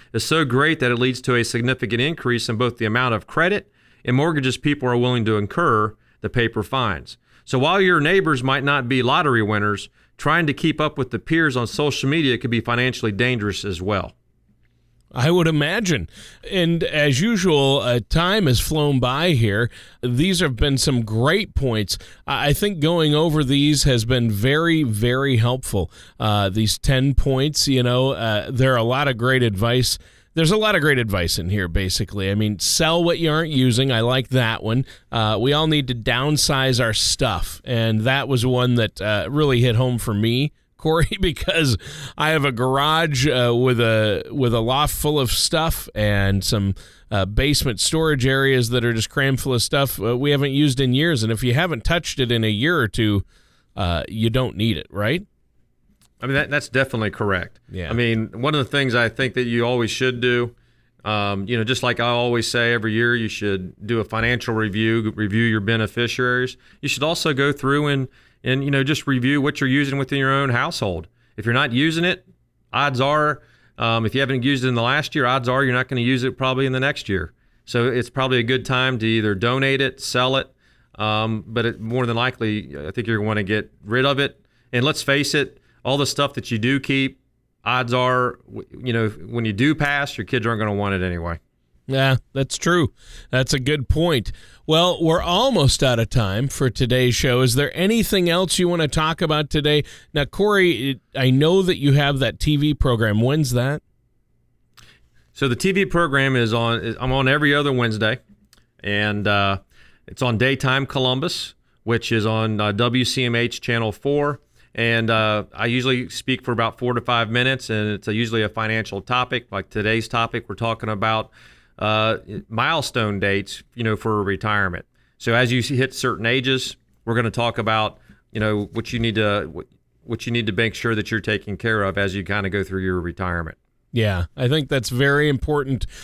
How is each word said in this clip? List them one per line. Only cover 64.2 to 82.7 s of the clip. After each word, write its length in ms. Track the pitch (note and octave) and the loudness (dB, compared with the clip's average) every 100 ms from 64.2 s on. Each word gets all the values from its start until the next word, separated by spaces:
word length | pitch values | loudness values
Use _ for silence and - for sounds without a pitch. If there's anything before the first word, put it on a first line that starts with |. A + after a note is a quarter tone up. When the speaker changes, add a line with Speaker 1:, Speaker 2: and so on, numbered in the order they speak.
| A2+ A#2+ - | 0 0 -2
Speaker 1:
review, 580 | A2 A2 G2 A2 A2+ A2 F#2+ | -2 -2 0 0 0 -2 -2
review 260 | G#2 G#2+ | 0 2
your 200 | A#2 A2 | 2 2
beneficiaries. 960 | G2+ A2+ G#2+ - A#2+ - B2+ B2 B2+ - _ - | 0 0 0 -2 -4 -2 0 0 -2 -8 _ -10
You 100 | C#3+ | -6
should 120 | - | -2
also 320 | D3+ E3 E3+ | -2 0 0
go 180 | C3 C#3+ | 2 0
through 360 | C#3 C3 C#3+ D3 | 0 0 0 2
and, 200 | C#3 C3 - _ _ | 0 -2 -8 _ _
and, 200 | B2+ C3 | -4 -2
you 60 | C#3 | 0
know, 140 | C#3 | 0
just 240 | C3 C#3+ - | 0 -2 0
review 340 | C3 B2 C#3+ | 0 2 2
what 180 | C#3+ D3 | 0 0
you're 80 | C3+ | 0
using 300 | C3+ C#3 C#3 | 2 0 -2
within 220 | C3+ C#3 | -2 0
your 120 | C3+ | 0
own 200 | C3+ C#3 | 2 0
household. 560 | A#2+ D3 - G#2+ E2+ D2+ _ _ - | 0 -2 -2 -4 -4 -8 _ _ -6
If 80 | A2 | 0
you're 100 | B2 | 2
not 160 | D3 | 2
using 340 | A#2+ D#3 D#3+ F3 | 2 2 2 0
it, 180 | - - _ _ _ _ | -2 -8 _ _ _ _
odds 300 | A#2+ C#3+ B2 | -2 0 2
are, 400 | C3+ D3+ D3+ C#3+ - _ _ - | 2 2 2 -2 -8 _ _ -4
um, 260 | A#2 A2+ A2 | 0 0 0
if 80 | |
you 80 | C3+ | 0
haven't 220 | C3 C3 | 0 0
used 200 | B2 C3+ | 0 2
it 40 | B2+ | 0
in 80 | A#2+ | 0
the 80 | |
last 320 | A#2 C#3+ D3 D#3 | 0 0 -2 0
year, 100 | B2 | 2
odds 240 | C3 A#2+ | 2 0
are 140 | C3 | 0
you're 100 | C#3 | 2
not 140 | B2 B2+ | 0 0
gonna 140 | B2+ | 0
use 220 | A#2+ C3 | 2 2
it 140 | B2+ B2 | 0 -2
probably 300 | C3 C3 C3+ | -2 0 0
in 40 | |
the 80 | C3 | 0
next 300 | C3+ D3 - | -2 -4 -4
year. 240 | F#2+ E2+ - _ _ - | -4 -4 -10 _ _ -4
So 220 | A#2+ A#2+ | 0 0
it's 240 | B2 A#2+ | 0 -2
probably 260 | - C3 B2+ | -2 0 0
a 60 | |
good 200 | A#2 B2+ | 2 0
time 360 | - B2+ C3 B2+ | 0 0 0 0
to 80 | A2+ | 0
either 260 | A2+ G#2+ | 2 0
donate 480 | G2 A#2 C3 C3+ C3+ | 0 0 0 0 0
it, 180 | C3+ - | -2 -4
sell 360 | - B2+ B2+ C3+ | -4 -2 0 0
it, 180 | - _ _ _ _ - | -4 _ _ _ _ -6
um, 440 | G#2+ G#2+ A2 A2 - | -2 -2 -2 -4 -4
but 180 | A2+ A#2 | -4 -2
it, 140 | - | -4
more 260 | A2 B2 B2 | -4 -2 -2
than 100 | A#2 | 0
likely, 600 | B2+ B2 A2 G#2+ C#2+ | -2 -2 -2 -2 -6